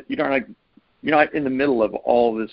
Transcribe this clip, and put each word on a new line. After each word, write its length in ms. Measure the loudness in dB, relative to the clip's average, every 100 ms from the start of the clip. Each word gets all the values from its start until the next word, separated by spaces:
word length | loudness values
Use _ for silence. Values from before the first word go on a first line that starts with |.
| -6
you're 200 | -4 -2
not, 120 | -2 -4 -12 _ _ _ _
you're 120 | 0 2
not 180 | 2 0
in 80 |
the 60 | -4
middle 340 | 0 0 2
of 100 | 0
all 400 | -2 0 2 2
this, 180 | 0 -6